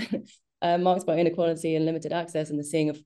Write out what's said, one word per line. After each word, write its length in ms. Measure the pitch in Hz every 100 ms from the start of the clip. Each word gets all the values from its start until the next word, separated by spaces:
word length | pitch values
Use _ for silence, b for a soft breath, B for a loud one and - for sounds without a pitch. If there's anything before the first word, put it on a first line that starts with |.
| 233 - B
<laughs> 300 | B _ _
uh, 160 | 175 175
marked 280 | 180 180 185
by 120 | 160
inequality 580 | 170 170 170 160 165 160
and 100 | 160
limited 260 | 165 156
access 380 | 170 165 156 156
and 100 | 147
the 40 |
seeing 260 | 147 165 151
of 100 | 151